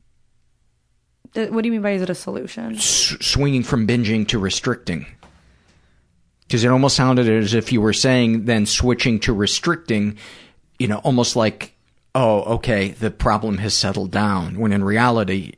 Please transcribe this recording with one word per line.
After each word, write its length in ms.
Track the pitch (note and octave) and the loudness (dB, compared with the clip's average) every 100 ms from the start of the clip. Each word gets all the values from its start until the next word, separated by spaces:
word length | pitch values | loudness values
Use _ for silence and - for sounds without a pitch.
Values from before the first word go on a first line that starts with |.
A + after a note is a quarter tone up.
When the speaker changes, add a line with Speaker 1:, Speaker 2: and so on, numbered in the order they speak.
| _ _ _ _ _ _ _ _ _ _ _ _ - A3 | _ _ _ _ _ _ _ _ _ _ _ _ -10 -6
Speaker 1:
Uh, 100 | A3 | -2
what 140 | A3+ | -2
do 60 | A3+ | -2
you 40 | |
mean 100 | A3+ | -2
by, 100 | G#3 | -2
is 100 | G3 | -2
it 80 | F#3 | -2
a 60 | F3+ | -6
solution? 600 | - - - A3+ A3+ A3 | -6 -10 -10 -10 -10 -4
Speaker 2:
S-, 400 | - - - - | -2 0 -2 -2
swinging 420 | - C3 C#3+ C3 | -2 0 2 0
from 240 | A#2 B2 G#2+ | 0 0 2
binging 400 | B2 G#2+ A2 G#2 | 2 2 0 0
to 100 | A2+ | 0
restricting. 680 | F#2+ - B2+ A#2 - E2 C#2+ - - _ _ _ _ _ _ _ _ _ _ _ - | -2 -2 -4 -4 -4 -8 -8 -20 -20 _ _ _ _ _ _ _ _ _ _ _ -4
'Cause 140 | B2 A#2+ | 0 4
it 40 | |
almost 280 | C3 C3+ - | 4 4 2
sounded 320 | B2+ B2+ A#2 | 2 4 4
as 240 | A2 G#2 | 2 2
if 180 | A2+ - | 0 0
you 80 | A#2+ | 2
were 140 | G#2+ | 2
saying 520 | G#2 C3 B2+ A#2 A2+ A2 | 2 2 2 2 2 2
then 200 | A2+ G2+ | 0 2
switching 540 | - B2 A#2+ B2+ A2 | 0 0 2 0 0
to 120 | - | 0
restricting, 840 | G#2 G#2 - E3+ E3 - G#2+ G#2 G#2+ - - - _ _ - | 0 0 0 -2 -4 -2 -2 -2 -6 -18 -20 -20 _ _ -4
you 80 | A#2+ | -4
know, 80 | G#2 | -2
almost 400 | D3+ B2 A#2+ A#2+ | 0 2 2 2
like, 360 | G#2+ - - _ _ _ _ | 0 -2 -16 _ _ _ _
"Oh, 420 | C3 A#2 G#2 - A2+ | 0 2 2 0 -2
okay, 340 | B2 G#2 G2 | 0 0 -2
the 200 | - A2 | -4 -6
problem 480 | - A#2+ G#2 A2 F#2+ | -2 0 0 0 -4
has 140 | G#2+ | -2
settled 380 | - G2 G2 F#2+ | -2 -2 -2 -4
down," 480 | G2+ G#2 F#2+ E2+ F#2+ | -2 0 0 -4 -2
when 140 | A2 | 0
in 100 | G2+ | 0
reality, 720 | G2 A2 B2 A#2 G2 G2 E2 | 2 2 2 2 0 -4 -6